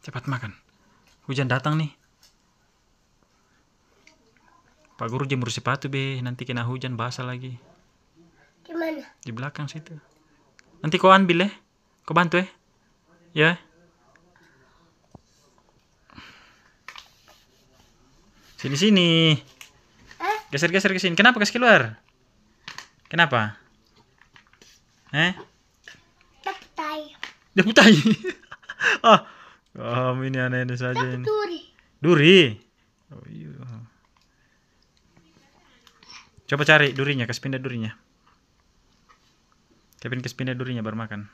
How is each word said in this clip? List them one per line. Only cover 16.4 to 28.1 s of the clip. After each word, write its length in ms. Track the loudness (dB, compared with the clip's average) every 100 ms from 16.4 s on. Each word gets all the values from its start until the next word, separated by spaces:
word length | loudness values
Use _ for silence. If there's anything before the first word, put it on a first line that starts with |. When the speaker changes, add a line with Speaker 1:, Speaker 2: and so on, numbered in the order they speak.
| _ _ _ _ -20 -20 -20 _ _ _ _ _ _ _ _ _ _ _ _ _ _ -12
Speaker 1:
Sini, 160 | -8 0
sini. 320 | 4 4 4 4 4 2 -2 _ -20 _ _ _ -20 -10
Speaker 2:
Hah? 160 | -6 -6 -6
Speaker 1:
Geser, 160 | -4 0
geser 240 | 0 0
ke 80 | 0
sini. 160 | -2 4
Kenapa 240 | 4 4
kasih 160 | -2 2
keluar? 400 | 4 4 4 -8 _ _ _ _ _ _ -20 -20 -20 _ _
Kenapa? 480 | 0 0 2 -2 -6 _ _ _ _ _ _ _ -20 _ _ -20 _ _ _ _ 0
Eh? 160 | 0 -2 -16 _ _ _ -20 -20 _ _ _ _
Speaker 2:
Dapet 240 | -10 -10 -16 -10
tai. 260 | -8 -8 -12 -16 -18 -18 _ 0
Speaker 1:
Dapet 180 | 4 8
tai. 200 | 10 8
<laughs> 40 | 6